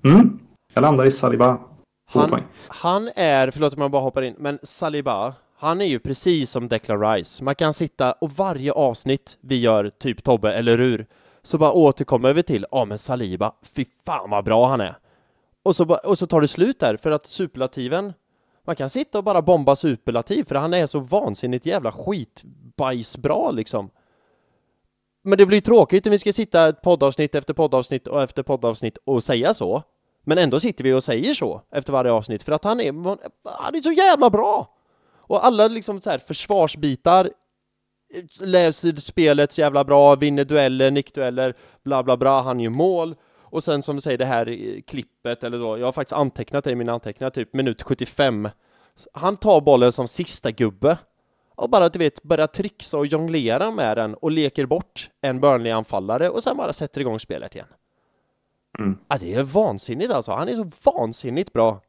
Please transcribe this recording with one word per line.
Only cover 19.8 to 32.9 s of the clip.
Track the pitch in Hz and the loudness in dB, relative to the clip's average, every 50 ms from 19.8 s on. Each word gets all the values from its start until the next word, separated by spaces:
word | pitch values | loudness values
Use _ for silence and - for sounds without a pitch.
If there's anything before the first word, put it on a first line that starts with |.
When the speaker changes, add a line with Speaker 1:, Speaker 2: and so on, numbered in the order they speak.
| - 156 127 110 _ - 117 117 117 - 202 220 - | 2 -2 -2 0 _ -4 -2 -2 -2 -2 -2 -4 -2
Speaker 2:
för | - - | -2 -2
han | 139 147 165 175 | -2 -2 0 0
är | 180 160 | 0 0
så | 143 - 151 | 0 -2 -6
vansinnigt | 131 123 160 208 202 131 101 - - 123 123 123 _ | -4 0 -2 0 0 -2 -6 -6 -6 -4 -4 -4 _
jävla | 156 190 196 131 113 | -4 -4 -2 -4 -4
skitbajsbra, | - - - 175 208 180 117 _ _ - - 123 127 _ - 120 _ - 143 131 131 120 113 - - - 120 143 156 208 349 311 | -8 -6 -6 -6 -6 -6 -6 _ _ -20 -20 -20 -20 _ -20 -20 _ -4 -4 -4 -4 -4 -8 -10 -12 -6 -4 -2 -2 0 -2 -2
liksom. | 180 113 110 - - 110 98 98 _ _ _ _ _ _ _ _ _ _ _ _ _ _ _ _ _ _ _ _ _ _ _ _ _ _ _ | -4 -4 -6 -6 -6 -8 -8 -8 _ _ _ _ _ _ _ _ _ _ _ _ _ _ _ _ _ _ _ _ _ _ _ _ _ _ _
Men | 196 196 | 0 6
det | 190 202 | 6 6
blir | 185 202 208 | 6 6 2
tråkigt | 196 - 233 226 170 - 185 196 - | 4 4 6 6 6 6 2 0 2
om | 220 | 2
vi | 208 202 | 0 0
ska | - 208 196 | 0 -2 -2
sitta | - 220 - - 170 165 | -2 -4 0 2 4 4
ett | 156 151 _ | 4 2 _
poddavsnitt | - 180 175 151 143 139 131 - 151 143 - | 0 0 2 2 2 0 0 0 -4 -2 -2
efter | 147 135 - 147 | -6 -4 -4 -2
poddavsnitt | - 160 147 135 131 123 - 143 127 _ | -2 0 0 2 0 -2 -2 -6 -8 _
och | - 131 143 | -4 -4 -4
efter | 135 123 - - 131 | -4 -4 -6 -10 -4
poddavsnitt | - 139 123 117 117 113 - - 113 - - _ | -4 -4 -2 -2 -4 -4 -2 -8 -8 -8 -8 _
och | - 139 120 - | -2 -2 -2 0
säga | - 131 117 123 - 220 | 0 -2 0 0 0 0
så. | - - 87 104 143 - _ _ _ _ _ _ _ _ | -2 -4 -4 -4 -4 -6 _ _ _ _ _ _ _ _
Men | - 156 | 0 2
ändå | 175 175 139 120 147 | 2 2 2 2 0
sitter | 220 240 175 - 127 | 0 -2 -4 0 0
vi | 131 131 | 2 2
och | 131 - | 2 0
säger | - 123 113 156 247 302 | -2 -4 -2 -2 -2 -2
så | - - 110 78 - _ _ | -2 -4 -6 -6 -8 _ _
efter | - 143 131 - 139 | -8 -8 -6 -2 -2
varje | 131 127 123 | 0 2 2
avsnitt, | 117 110 107 - 113 104 - | 0 0 0 -4 -10 -8 -4
för | - | -4
att | 151 156 - | -4 -2 -2
han | 202 226 247 | -2 -2 -2
är, | 226 147 | -2 -4